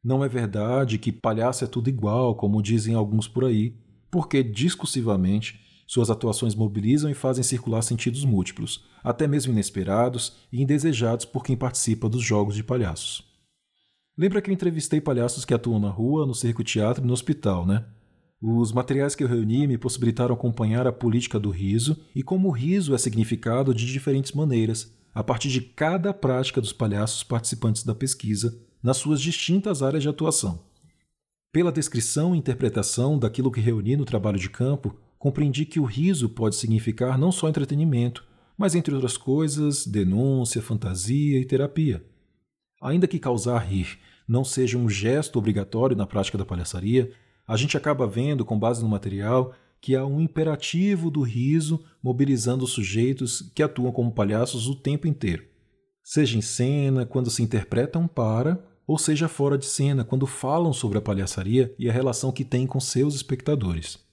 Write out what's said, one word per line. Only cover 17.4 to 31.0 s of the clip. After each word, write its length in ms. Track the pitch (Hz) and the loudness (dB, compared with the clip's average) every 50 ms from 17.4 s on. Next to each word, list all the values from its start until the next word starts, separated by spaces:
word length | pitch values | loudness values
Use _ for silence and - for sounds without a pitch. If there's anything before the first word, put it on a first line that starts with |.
| - 104 95 90 87 | 2 0 0 2 2
né? 180 | 92 98 110 113 - - _ _ _ _ _ _ _ _ _ | 2 2 2 0 -4 -16 _ _ _ _ _ _ _ _ _
Os 300 | 107 110 113 117 117 107 | -2 0 2 2 2 2
materiais 420 | 110 123 123 - 135 135 139 147 143 | 0 -2 0 0 0 0 2 0 0
que 100 | - 143 | -2 0
eu 40 | |
reuni 400 | 120 120 117 110 107 113 131 147 | 0 2 0 2 2 2 2 2
me 100 | 143 127 | 2 0
possibilitaram 560 | 113 - 127 117 - 120 117 113 117 123 123 123 | 0 -2 -4 -2 0 0 0 2 2 0 0 0
acompanhar 540 | 117 - 123 113 113 113 107 110 120 127 | 0 0 -2 0 0 0 2 2 2 2
a 40 | 131 | 0
política 480 | 120 - - 120 110 120 120 - - 107 | 0 0 0 2 2 2 0 0 -2 0
do 120 | 104 104 | 0 0
riso 440 | 92 87 98 98 101 113 117 143 156 156 - _ _ | -2 -2 0 0 2 2 2 0 -2 -2 -4 _ _
e 80 | 135 131 | -6 -4
como 240 | - 190 190 190 | -2 0 2 2
o 40 | 190 | 2
riso 440 | 147 117 123 160 190 202 180 143 139 | 0 0 0 0 2 0 2 0 0
é 20 | |
significado 720 | 117 - 135 107 113 110 110 117 107 - 113 117 127 139 135 | 0 0 0 2 0 0 0 0 -4 -2 -2 0 2 2 2
de 140 | 123 110 117 | 2 2 0
diferentes 460 | 120 131 135 - 151 135 135 135 - | -2 -4 -4 -2 0 0 0 -2 -2
maneiras, 600 | - 139 156 151 127 113 113 110 113 113 - - - _ _ _ _ | -2 -2 0 2 2 2 2 2 0 -4 -6 -12 -18 _ _ _ _
a 100 | 117 110 | -6 -2
partir 260 | - 120 110 - 143 | -2 -2 -2 0 0
de 120 | 127 127 | 0 -2
cada 500 | 123 - _ - 151 160 175 196 170 202 196 | -2 -4 _ -2 -2 0 0 0 0 -2 -2
prática 460 | 202 - 131 127 127 131 131 - 135 | 0 0 0 0 2 0 0 -2 -2
dos 140 | 117 104 - | -2 -2 -4
palhaços 480 | _ 120 107 101 101 104 110 - - | _ -2 0 0 0 -2 -2 -2 -6
participantes 640 | - _ 123 117 113 - - 117 - 113 107 110 - | -4 _ -4 -2 -2 -4 -4 0 0 0 0 0 -2
da 100 | 123 107 | -4 -4
pesquisa, 680 | - 131 127 - - - 110 107 101 110 117 113 - - _ _ _ | -2 -2 -4 -4 -4 -2 -2 -2 0 0 -2 -4 -6 -20 _ _ _
nas 160 | - 120 135 | 0 0 0
suas 240 | 127 - 147 156 139 | 0 2 0 0 2
distintas 640 | 131 165 165 - - - 170 196 190 214 185 131 139 | 0 -2 -2 -2 0 2 2 2 2 0 -2 0 0
áreas 180 | 131 143 156 | 0 0 0
de 80 | 139 147 | 0 -2
atuação. 540 | 147 - 160 160 156 - - 98 85 82 - _ _ _ _ - _ _ | -2 0 0 0 0 0 0 -2 -4 -6 -10 _ _ _ _ -20 _ _